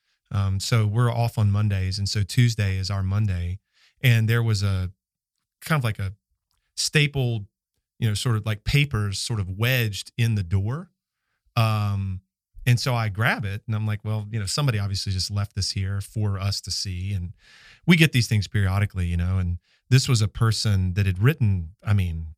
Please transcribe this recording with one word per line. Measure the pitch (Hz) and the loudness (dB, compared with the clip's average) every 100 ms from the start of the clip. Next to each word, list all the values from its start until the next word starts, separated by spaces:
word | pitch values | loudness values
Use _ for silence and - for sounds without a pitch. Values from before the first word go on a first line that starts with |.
| _ _ - | _ _ -6
Um, | 101 98 95 | -2 0 -2
so | - 117 107 | 0 2 2
we're | 107 123 | 2 2
off | 117 117 - | 2 0 2
on | 101 | 2
Mondays, | 101 107 98 92 95 | 2 2 0 -2 -2
and | 98 | -2
so | 107 | -2
Tuesday | 98 - 120 110 101 95 | 0 4 4 4 0 -2
is | 92 | -2
our | 101 | -2
Monday. | 95 101 107 90 87 95 _ _ _ _ | 0 0 0 0 -4 -6 _ _ _ _
And | 131 113 110 | 2 4 4
there | 117 | 2
was | 117 104 | 2 0
a, | 101 95 92 - _ _ _ _ _ _ | 0 -2 -4 -8 _ _ _ _ _ _
kind | - 156 | -2 0
of | |
like | 117 104 | 0 -4
a | 98 98 _ _ _ _ _ - | -6 -8 _ _ _ _ _ -6
stapled, | - 156 147 143 123 113 101 _ _ _ _ - | 0 2 2 2 0 -2 -6 _ _ _ _ -2
you | 113 | -2
know, | |
sort | 104 127 110 | 0 0 0
of | 104 | -2
like | 104 | -6
papers | - 143 143 110 104 98 | 0 2 2 0 -4 -4
sort | - 113 | -6 -4
of | 92 | -4
wedged | 95 117 131 110 98 - - | -2 0 2 0 -4 -8 -2
in | 117 107 | 0 0
the | |
door. | 87 98 101 143 196 _ _ _ _ _ _ - | 0 0 0 -4 -8 _ _ _ _ _ _ 0
Um, | 113 107 104 98 98 92 _ _ _ - - | 2 2 -2 -2 -4 -6 _ _ _ -4 0
and | 120 | 2
so | - | 2
I | 120 110 | -2 -2
grab | 95 120 196 101 | 0 0 0 -4
it, | 101 - | -6 -4
and | 107 | -2
I'm | 107 | -2
like, | 104 107 | -4 -4
"Well, | 110 104 | -6 -4
you | 110 | -6
know, | 98 | -4
somebody | - 143 107 | -2 0 0
obviously | 101 98 - | -2 -4 -2
just | 92 - | -2 -2
left | 101 101 - | -4 -4 -4
this | 95 | -4
here | - 95 98 | -4 -4 -4
for | - 110 104 98 | -6 -4 -2 -2
us | 98 - | -2 -4
to | - | -6
see." | - 98 90 95 | -8 -6 -6 -4
And | 98 87 - _ - - - - | -4 -6 -12 _ -20 -20 -4 4
we | 175 | 6
get | 160 | 6
these | 127 113 | 4 2
things | 107 95 | 0 0
periodically, | 107 95 98 101 92 87 | 0 0 0 0 -2 -2
you | 87 | 0
know, | 87 95 | 0 0
and | 87 87 _ _ - | -2 -4 _ _ 2
this | 127 131 | 2 4
was | 120 | 0
a | 104 | 0
person | - 113 104 110 98 92 | 0 0 2 0 2 0
that | 90 98 | 0 0
had | 90 | 2
written, | 117 160 107 95 80 - | 2 4 2 0 -4 -8
I | - | 0
mean, | 101 90 82 80 | 2 0 -4 -8